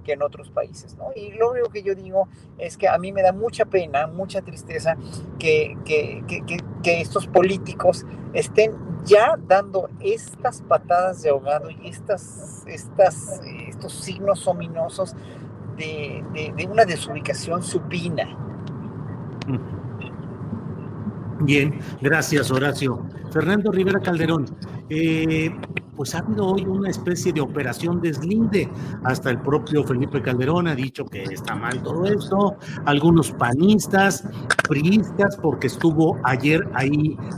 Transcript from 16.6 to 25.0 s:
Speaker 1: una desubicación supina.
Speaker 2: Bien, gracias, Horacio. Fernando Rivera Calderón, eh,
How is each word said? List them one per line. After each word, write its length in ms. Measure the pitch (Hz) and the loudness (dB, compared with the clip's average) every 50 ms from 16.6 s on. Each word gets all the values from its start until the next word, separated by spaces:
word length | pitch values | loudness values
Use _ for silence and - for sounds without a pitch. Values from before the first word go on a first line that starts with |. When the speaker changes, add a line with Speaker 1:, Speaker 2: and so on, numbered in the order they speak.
| 160 190 | -6 0
Speaker 1:
una 160 | 202 220 226 | 6 6 6
desubicación 760 | 185 170 147 - 180 165 151 139 - - - - - 165 175 - | 6 4 -4 -4 -6 -8 -8 -4 -4 -6 -4 -4 -4 -4 -4 -4
supina. 760 | - - 175 - - - 175 165 175 160 135 104 - - - - - - - - - - - - - - - - - - - - - - - - - 135 117 - - - - - - - - - - - - - - - - - - - - - - - - - - - - - - - - - - - - | -2 -4 -4 -4 -2 -6 -4 -4 -2 -2 -2 -4 -4 -6 -10 -10 -10 -10 -10 -10 -10 -10 -8 -10 -10 -10 -10 -10 -10 -10 -10 -10 -10 -10 -8 -6 -4 -4 -4 -4 -6 -10 -8 -8 -10 -10 -10 -10 -12 -12 -12 -12 -12 -10 -10 -8 -8 -8 -8 -8 -8 -10 -10 -10 -10 -10 -8 -8 -8 -8 -8 -8 -8 -4 -2
Speaker 2:
Bien, 380 | 151 139 143 143 139 151 - - - - - - | 2 4 4 4 2 2 -2 -4 -8 -10 -10 -2
gracias, 500 | 131 139 156 160 143 - 156 143 127 - | 0 2 2 2 2 2 2 2 2 2
Horacio. 540 | 131 131 135 147 135 - 143 131 117 104 - - - - - - | 2 2 2 2 0 0 -2 -2 -2 -2 -6 -10 -10 -12 -12 -4
Fernando 400 | - 156 147 165 202 214 190 220 | -2 0 2 2 2 2 2 2
Rivera 280 | 185 185 185 190 196 202 | 2 2 2 2 2 2
Calderón, 440 | - 185 175 160 165 156 165 160 131 113 - - - - - - - - | 2 0 0 2 2 2 2 0 0 -4 -6 -12 -12 -12 -12 -12 -10 -6
eh, 600 | 156 156 | -2 0